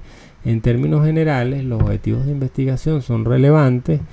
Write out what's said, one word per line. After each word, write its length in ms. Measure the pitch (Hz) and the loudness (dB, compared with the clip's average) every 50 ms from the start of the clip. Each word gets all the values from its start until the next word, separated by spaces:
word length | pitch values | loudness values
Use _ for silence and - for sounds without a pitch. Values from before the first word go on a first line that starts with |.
| - - - - - - - - - | -10 -16 -20 -20 -20 -20 -16 -8 -4
en 160 | 127 117 113 | -2 -2 0
términos 440 | 110 123 117 120 135 151 156 151 147 | 0 0 0 2 0 0 2 2 2
generales, 600 | 156 156 160 160 156 147 127 120 123 135 139 135 | 2 2 2 0 0 0 0 0 -2 -4 -4 -4
los 160 | 127 120 110 107 | -4 -2 0 0
objetivos 440 | 104 104 101 - 107 110 120 131 | 0 0 -2 -2 -2 -2 -2 -2
de 60 | 143 147 | -2 -2
investigación 720 | 139 135 123 - - 135 131 131 131 - 156 156 147 123 | -2 -4 -4 -4 -4 -2 -2 -2 -2 -2 -2 -2 -2 -2
son 220 | - 120 113 110 | -2 -2 -2 0
relevantes 760 | 120 123 131 131 143 151 156 147 131 127 123 - - 160 143 - - | 0 2 4 4 6 6 6 4 4 2 0 0 -2 -2 -2 -4 -6